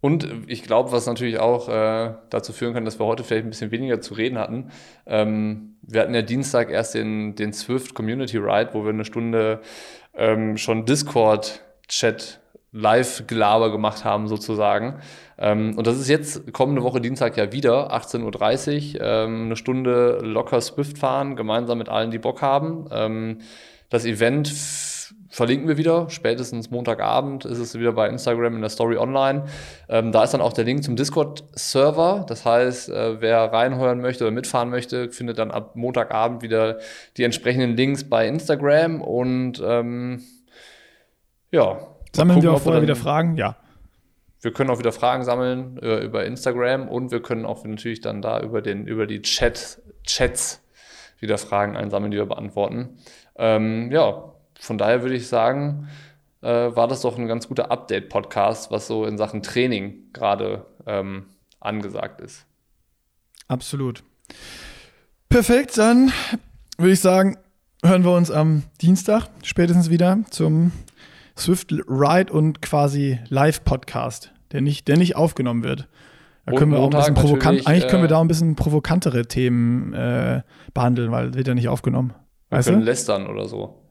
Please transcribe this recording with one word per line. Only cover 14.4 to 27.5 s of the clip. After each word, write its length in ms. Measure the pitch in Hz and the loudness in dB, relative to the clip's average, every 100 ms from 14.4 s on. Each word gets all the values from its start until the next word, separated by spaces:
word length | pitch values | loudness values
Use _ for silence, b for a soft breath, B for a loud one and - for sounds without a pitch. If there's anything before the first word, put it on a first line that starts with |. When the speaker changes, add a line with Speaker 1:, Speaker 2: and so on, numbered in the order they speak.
| - 107 104 101 117 143 B B B B | -4 0 2 2 -2 -10 B B B B
Speaker 1:
Ähm, 360 | 104 107 110 110 | 0 0 0 0
und 100 | 113 | 0
das 120 | 127 | 0
ist 100 | 135 | 2
jetzt 440 | 151 147 - - | 0 0 -12 -12
kommende 280 | - 135 139 | -2 0 2
Woche 180 | 123 127 | 0 -2
Dienstag 340 | 117 131 117 113 | -4 -2 -2 0
ja 160 | 101 | -4
wieder, 400 | 120 127 120 139 | 0 2 2 0
achtzehn 300 | 113 - 120 | -6 -4 -6
Uhr 80 | 113 | -6
dreißig, 680 | 101 104 135 - 147 147 147 | -2 0 0 -2 -4 -4 -6
ähm, 440 | 110 110 110 113 113 | -2 0 -2 -4 -6
eine 100 | 113 | -6
Stunde 600 | - 127 127 123 123 123 | -4 -2 2 4 4 2
locker 360 | 110 110 117 127 | -2 -4 0 -2
Zwift 360 | 117 - 147 147 | -2 -6 -6 -2
fahren, 380 | 135 131 139 131 | -2 0 -4 -6
gemeinsam 420 | 107 110 120 117 | -2 -2 -2 -4
mit 100 | 113 | -2
allen, 200 | 107 113 | -2 -2
die 80 | 117 | -2
Bock 220 | 117 120 | -4 -2
haben. 460 | 139 135 160 165 147 | 0 0 -2 -8 -8
Ähm, 480 | 113 110 110 113 110 B B B B B | -4 -4 -4 -6 -10 B B B B B
das 160 | 120 113 | -2 -2
Event 420 | 110 117 143 147 | 2 2 2 -2
f-, 640 | - - - - - - - 196 | -6 -8 -8 -8 -10 -14 -20 -20
verlinken 400 | - 120 135 156 | -2 0 2 0
wir 80 | 147 | 0
wieder, 320 | 160 165 165 | 2 2 0
spätestens 600 | - - 120 120 117 113 | -4 -2 -2 -4 -8 -8
Montagabend 760 | 123 120 110 104 123 139 135 | -6 -4 -2 0 0 0 -6
ist 140 | - | -8